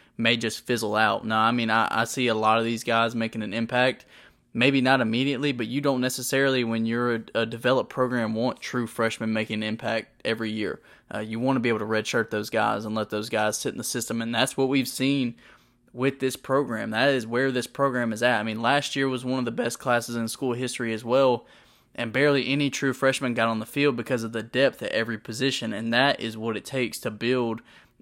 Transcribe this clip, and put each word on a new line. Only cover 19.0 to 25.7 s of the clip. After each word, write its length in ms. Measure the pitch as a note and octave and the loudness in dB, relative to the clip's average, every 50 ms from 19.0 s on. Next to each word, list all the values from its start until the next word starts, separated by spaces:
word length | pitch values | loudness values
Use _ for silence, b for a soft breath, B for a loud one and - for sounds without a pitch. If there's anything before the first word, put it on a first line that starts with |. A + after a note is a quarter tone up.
| C#3 | 0
was 160 | C3+ C3 B2 B2 | 0 0 -2 -2
one 160 | B2 B2+ C3 | -2 -2 -2
of 60 | B2 | -2
the 60 | A#2 | -2
best 260 | A#2 - A#3+ A#2+ A#2+ | -2 -2 -2 -4 -4
classes 380 | - - C#3 A#2+ A#2+ A#2 - A#2 | -4 0 0 2 2 0 -2 -4
in 120 | A#2 A#2 | -4 -4
school 260 | A2 - - C#3 B2+ A#2+ | -4 -4 -4 -2 -2 -2
history 400 | A#2+ C3 A#2+ - - B2 A2+ A2+ | -2 -4 -4 -4 -4 -4 -4 -4
as 100 | G#2+ A2+ | -4 -2
well, 420 | A#2 B2 C3+ C#3 C3 B2 A#2+ b b b b b b b b b b - | 2 4 4 4 4 2 0 b b b b b b b b b b -8
and 160 | - B2 A2+ | -8 -6 -2
barely 360 | G#2+ B2+ C#3+ D3 C#3+ C#3 G#2+ | 0 2 4 4 4 2 2
any 240 | A#2 C3+ D3 D3 C3+ | 0 0 0 0 0
true 220 | - - - C3+ B2+ | -2 -2 -2 -2 0
freshmen 420 | - - C3+ B2+ - C#3 B2 A#2+ | 2 2 0 2 0 -2 -2 0
got 120 | A#2 A2+ | 0 0
on 120 | A#2 A2+ A2 | 2 0 -2
the 80 | A2 | -4
field 280 | - - C#3+ C#3+ D3 B2+ | -4 0 2 2 2 2
because 280 | A#2 A2+ - C3 A#2+ A2+ | 0 -2 -2 -2 -2 -2
of 100 | A2 A#2 | -4 -6
the 80 | A2+ | -6
depth 400 | A2 A#2 - B2+ C#3 C3+ - - | -8 -2 2 2 2 2 2 -2
at 100 | G#2+ - | -4 -2
every 280 | - A2 A2+ A#2 A2+ G#2+ | -2 -2 0 -2 -4 -6
position, 540 | - - A2+ A2 C3 C3+ B2+ - - A#2 | -8 -10 -4 -2 0 0 0 -2 -4 -4